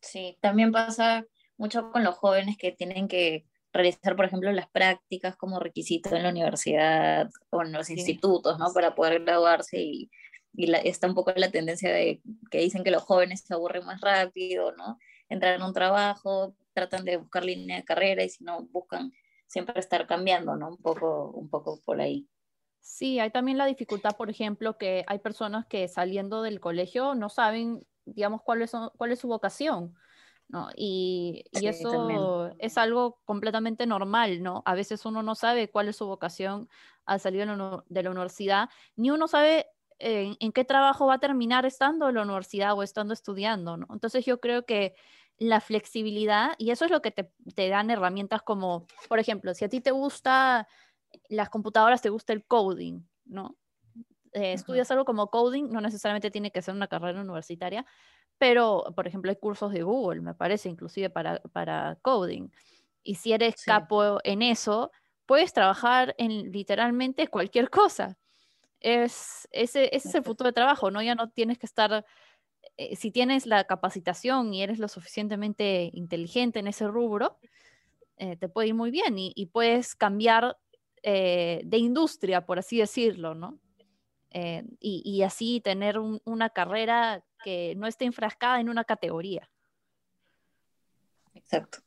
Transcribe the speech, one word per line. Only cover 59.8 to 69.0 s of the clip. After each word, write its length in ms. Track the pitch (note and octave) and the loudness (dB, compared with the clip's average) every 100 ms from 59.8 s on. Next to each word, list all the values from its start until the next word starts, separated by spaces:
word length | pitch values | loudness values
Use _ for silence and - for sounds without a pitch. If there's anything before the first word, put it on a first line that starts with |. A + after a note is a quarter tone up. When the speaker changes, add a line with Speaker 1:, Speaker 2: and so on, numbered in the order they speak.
Speaker 2:
Google, 380 | E3+ B3 G#3 E3 | -2 -2 -2 -4
me 120 | E3+ E3+ | -8 -4
parece, 340 | F3 G#3 F#3+ | -2 -2 -4
inclusive 400 | E3+ E3+ - F#3+ | -10 -12 -6 -6
para, 300 | F3 E3 E3+ E3 | -4 -4 -6 -6
para 440 | - E3+ D#3 D3+ E3 | -8 -4 -4 -6 -4
coding. 480 | - B3+ F3+ F3+ F#3 _ _ _ _ _ | 0 0 0 -6 -12 _ _ _ _ _
Y 120 | - F#3+ | -10 -8
si 160 | A3+ | 0
eres 220 | A3 A#3 A3 | 2 2 0
Speaker 1:
Sí. 140 | - | 2
Speaker 2:
capo 480 | G#3+ G#3 G#3 G#3 G3+ | 2 4 2 4 2
en 180 | - G3+ | -2 0
eso, 500 | A#3+ A3+ - G#3 A#3+ _ _ _ _ | 2 0 0 -2 -2 _ _ _ _
puedes 280 | C#4 F4 | 4 6
trabajar 600 | - F#3+ G3 A#3+ B3+ B3+ - | 4 4 4 4 4 2 0
en 340 | A#3 G#3+ F#3+ | -2 -2 -6
literalmente 760 | G3 G3 G3+ A#3 A#3+ C4 C4 D#4+ | -8 -2 0 2 0 -2 -2 -2
cualquier 400 | G#3 F3+ - B3 | 0 0 2 2
cosa. 480 | - G4+ - - F#3+ _ _ _ _ _ _ | 6 4 4 -6 -8 _ _ _ _ _ _
Es, 680 | - A#3+ | 2 2